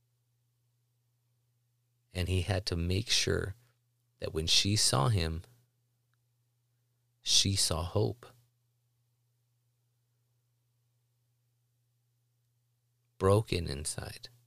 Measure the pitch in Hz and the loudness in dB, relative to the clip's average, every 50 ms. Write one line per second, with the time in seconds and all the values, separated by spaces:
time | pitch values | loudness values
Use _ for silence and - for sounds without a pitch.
0 | _ _ _ _ _ _ _ _ _ _ _ _ _ _ _ _ _ _ _ _ | _ _ _ _ _ _ _ _ _ _ _ _ _ _ _ _ _ _ _ _
1 | _ _ _ _ _ _ _ _ _ _ _ _ _ _ _ _ _ _ _ _ | _ _ _ _ _ _ _ _ _ _ _ _ _ _ _ _ _ _ _ _
2 | _ _ - 92 87 82 92 92 85 - 95 92 - - 90 85 85 87 92 95 | _ _ -8 -6 -4 0 0 0 0 0 -2 -4 -4 -4 -4 -2 -2 -2 -2 -2
3 | - - - - - 92 90 85 87 95 - - _ _ _ _ _ _ _ _ | -2 0 0 0 0 0 0 -2 -2 -4 -8 -12 _ _ _ _ _ _ _ _
4 | _ _ _ _ - 90 - 80 80 85 - - - 98 104 107 - - - 131 | _ _ _ _ -10 -6 -4 -4 -2 2 2 2 2 2 2 2 2 2 2 2
5 | 135 127 107 95 82 80 80 85 - - _ _ _ _ _ _ _ _ _ _ | 2 2 2 0 0 -2 -4 -6 -10 -12 _ _ _ _ _ _ _ _ _ _
6 | _ _ _ _ _ _ _ _ _ _ _ _ _ _ _ _ _ _ _ _ | _ _ _ _ _ _ _ _ _ _ _ _ _ _ _ _ _ _ _ _
7 | _ _ _ _ - - - - - 101 98 - - - 82 80 85 87 - 107 | _ _ _ _ -2 2 2 4 4 4 2 0 0 0 -2 -4 -4 -2 -2 -2
8 | 107 - 104 - - - - _ _ _ _ _ _ _ _ _ _ _ _ _ | -2 -2 -4 -8 -14 -20 -20 _ _ _ _ _ _ _ _ _ _ _ _ _
9 | _ _ _ _ _ _ _ _ _ _ _ _ _ _ _ _ _ _ _ _ | _ _ _ _ _ _ _ _ _ _ _ _ _ _ _ _ _ _ _ _
10 | _ _ _ _ _ _ _ _ _ _ _ _ _ _ _ _ _ _ _ _ | _ _ _ _ _ _ _ _ _ _ _ _ _ _ _ _ _ _ _ _
11 | _ _ _ _ _ _ _ _ _ _ _ _ _ _ _ _ _ _ _ _ | _ _ _ _ _ _ _ _ _ _ _ _ _ _ _ _ _ _ _ _
12 | _ _ _ _ _ _ _ _ _ _ _ _ _ _ _ _ _ _ _ _ | _ _ _ _ _ _ _ _ _ _ _ _ _ _ _ _ _ _ _ _
13 | _ _ _ - 95 98 101 110 113 - - 87 82 76 69 69 76 - - - | _ _ _ 2 4 6 6 6 4 2 0 -2 -2 -4 -6 -6 -6 -8 -8 -8
14 | - - - - - - - _ _ | -10 -12 -14 -16 -18 -20 -20 _ _